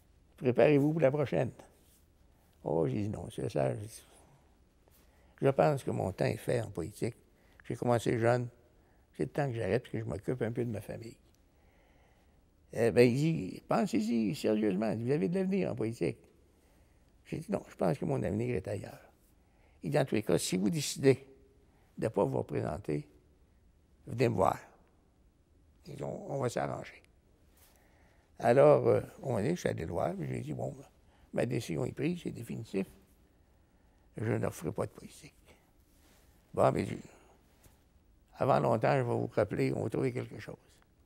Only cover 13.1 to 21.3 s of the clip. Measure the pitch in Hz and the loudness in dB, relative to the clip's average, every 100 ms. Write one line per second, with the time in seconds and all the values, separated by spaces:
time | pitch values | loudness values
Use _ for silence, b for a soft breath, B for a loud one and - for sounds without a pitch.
13.1 | 123 156 160 - - - 151 220 - 214 | 6 2 0 -4 -10 -2 0 2 0 0
14.1 | 233 214 156 107 107 107 185 113 110 117 | 0 0 0 0 2 2 0 -2 -2 -2
15.1 | 147 190 185 190 196 76 120 113 117 80 | 0 0 0 0 0 -2 -2 -4 -2 -4
16.1 | - - _ _ b b b b b b | -4 -18 _ _ b b b b b b
17.1 | _ - - 156 202 - - 180 147 - | _ -12 -10 -4 -6 -6 -2 -2 0 -2
18.1 | 135 110 101 123 120 - 104 - - - | -2 -2 -2 -2 -4 -4 -8 -8 -16 -20
19.1 | _ _ _ b b b b 160 143 139 | _ _ _ b b b b -2 0 2
20.1 | - - - - 185 196 165 143 - 135 | 0 2 2 2 0 0 0 -4 4 4
21.1 | 127 - | 4 0